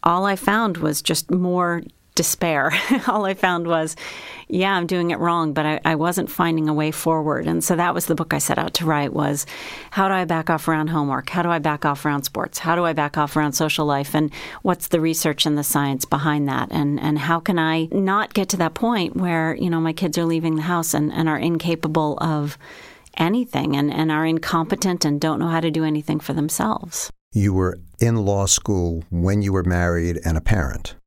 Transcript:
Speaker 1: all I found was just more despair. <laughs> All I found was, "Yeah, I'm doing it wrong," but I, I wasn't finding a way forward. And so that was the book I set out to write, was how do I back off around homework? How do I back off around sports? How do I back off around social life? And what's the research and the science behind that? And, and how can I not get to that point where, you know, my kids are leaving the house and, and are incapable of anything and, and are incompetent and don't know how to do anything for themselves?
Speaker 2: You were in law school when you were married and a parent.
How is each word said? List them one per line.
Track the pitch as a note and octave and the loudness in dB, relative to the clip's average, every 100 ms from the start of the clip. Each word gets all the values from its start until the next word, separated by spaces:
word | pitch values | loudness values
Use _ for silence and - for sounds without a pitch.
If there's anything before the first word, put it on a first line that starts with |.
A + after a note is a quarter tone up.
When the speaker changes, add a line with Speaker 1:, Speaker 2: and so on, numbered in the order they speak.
Speaker 1:
all | E3 F3 G3 | 4 2 2
I | F#3+ | 0
found | - G#3 A3+ E3 | 2 2 2 0
was | D#3 D3 | -2 -2
just | - D#3+ - | -2 -2 0
more | F#3 F3+ F3+ F3 E3+ - _ _ - | 0 2 2 2 0 -6 _ _ 0
despair. | E3+ - F3 D3+ C#3 E3 - | 0 0 0 2 2 0 0
<laughs> | C4 - | 0 2
All | G#3+ | 0
I | G3 | 0
found | F#3+ F#3+ F3 E3+ | 0 0 0 0
was, | E3 D#3+ - - - - - - | 0 0 -6 -14 -14 -16 -18 -6
"Yeah, | F3+ F#3+ F#3+ | -2 0 0
I'm | E3+ | 0
doing | F3+ E3+ | 0 0
it | E3+ | 0
wrong," | E3+ E3+ D#3+ | 0 0 0
but | D3+ D3+ | 0 0
I, | D3+ E3 | 0 -2
I | D#3 | 0
wasn't | E3 F#3 - | 0 -2 -4
finding | - E3+ D#3+ D#3 | 0 2 2 0
a | |
way | D3+ D3+ | 0 -2
forward. | D#3+ D#3+ D#3+ D3+ C#3 D3+ | -2 0 0 0 -2 -2
And | E3 | -2
so | E3 E3+ | 0 0
that | F3 | 2
was | F3 - | 0 -2
the | D#3+ | -2
book | E3 | 0
I | D3 | -2
set | - - | -2 -2
out | E3 | -2
to | - E3 | -2 0
write, | D3+ C#3+ | 0 0
was | - D3 C#3+ - - - - - | -2 -2 -2 -6 -12 -14 -14 -8
how | - G3 | 0 0
do | |
I | F#3+ F3 | 0 0
back | E3 D#3+ | -2 0
off | D#3+ D#3+ | 0 0
around | D#3+ D#3 | 0 0
homework? | E3 C#3+ C3 - | 0 0 -2 -2
How | F3+ | -2
do | F3 | 0
I | E3 | 0
back | D3+ D3 D#3 | 0 0 0
off | C#3+ D3+ | 0 0
around | C#3+ | -2
sports? | C#3 - - - | -4 -6 -6 -4
How | E3+ E3+ | 0 2
do | |
I | F3 | 2
back | D#3+ D3 D#3 | 0 0 0
off | D3 D#3 | 0 0
around | D3+ | 0
social | - D#3 - D3+ | 0 0 2 2
life? | C#3 C#3 | 0 0
And | D#3 D#3 - - - | 0 0 -4 -14 -4
what's | - F3 - | -2 -2 0
the | E3+ | 2
research | D#3+ D#3+ D#3+ D3 D#3 | 2 2 0 0 0
and | D3 | 0
the | |
science | D3 D3 C#3+ C3 | 2 0 0 -2
behind | - D3 D3+ D3 C#3+ | -2 0 2 2 0
that? | C3 B2+ | 0 -2
And, | D#3+ C#3+ D3 | 0 0 0
and | D#3 D3+ | 0 -2
how | D3 E3 | 0 0
can | E3 F3+ | 2 0
I | D#3+ D#3+ D#3+ | 2 0 0
not | F#3+ F#3+ G3 A3 | 0 0 0 0
get | - F#3+ | -2 -2
to | F3+ | 0
that | E3 | 0
point | D#3+ A3+ A#3 E3+ - | 2 0 2 0 -2
where, | F3+ E3 D#3+ - | 0 2 0 0
you | F3+ | 0
know, | E3 | 2
my | E3 | 0
kids | E3 F3+ E3 | 0 -2 0
are | E3+ | 0
leaving | E3 E3 D#3 | 0 0 0
the | |
house | D#3 F3 D#3+ | 0 -2 0
and, | D3 D3+ | 0 0
and | D#3+ D#3+ | 0 0
are | D#3 | 0
incapable | E3 E3 E3 E3 E3 D#3 D3+ - | 0 0 0 -2 0 0 0 0
of | D#3+ D3+ D3 - - - - - - - | -2 0 -2 -8 -18 -20 -20 -20 -18 -2
anything | E3 A3+ B3 - - C#3+ | 0 2 0 -2 -2 0
and, | D3 | 0
and | - D#3+ | 0 0
are | D3+ D#3+ | 0 0
incompetent | E3 - E3+ E3 - F#3+ F3 D#3 | 0 0 -2 0 0 0 0 0
and | C#3+ | 0
don't | D#3+ C#3+ | 0 0
know | E3 | 0
how | E3 | 0
to | E3 | 0
do | D#3 D#3 | 0 0
anything | D3+ D3 D3+ | -2 -2 -4
for | - | -2
themselves? | C3+ D3 - A3 - E3+ - - - _ | -4 -2 -2 -2 -4 -6 -10 -10 -12 _
Speaker 2:
You | G#2+ G2+ | 2 2
were | F#2+ F#2 - - - | 4 2 -2 -14 0
in | A#2 A#2 G2+ | 2 2 2
law | G2 G2 | 2 2
school | G2+ - G2 F2 E2 E2 | 2 2 2 2 -2 -2
when | F2 F2 G#2 | 0 2 4
you | G2+ | 2
were | F#2+ | 2
married | F2+ F2 F2 F2 E2+ E2 - | 2 2 2 2 0 0 0
and | D#2+ | 0
a | |
parent. | - G#2+ C#2+ - - - | 2 2 2 -4 -8 -12